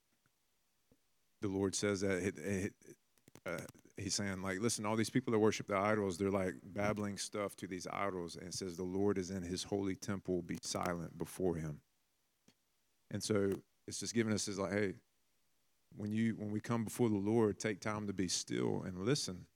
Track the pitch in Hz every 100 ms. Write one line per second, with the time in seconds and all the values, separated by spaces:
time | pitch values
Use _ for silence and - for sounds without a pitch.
0 | _ _ _ _ _ _ _ _ _ _
1 | _ _ _ _ 104 95 98 - 104 98
2 | 98 92 95 82 82 98 101 - - -
3 | _ _ - - 92 85 - - - -
4 | 101 - 101 95 95 92 117 - 104 110
5 | 110 127 120 110 107 - - 98 104 107
6 | 98 85 98 98 92 64 - 92 104 104
7 | 104 95 - 107 98 - 92 92 85 92
8 | 101 92 85 85 90 - 95 85 92 95
9 | 101 98 87 95 87 90 - 101 98 90
10 | - 98 - 90 82 82 - 98 92 87
11 | 80 82 80 - 92 82 80 73 - _
12 | _ _ _ _ _ _ _ _ _ _
13 | _ 104 - 104 98 85 - _ - -
14 | 98 117 110 104 - 98 92 101 101 82
15 | _ _ _ _ _ _ _ _ _ -
16 | 104 110 113 87 104 107 - 117 104 -
17 | 117 104 101 117 107 98 110 98 110 107
18 | 104 95 92 - - 120 120 101 92 90
19 | 101 147 - 90 85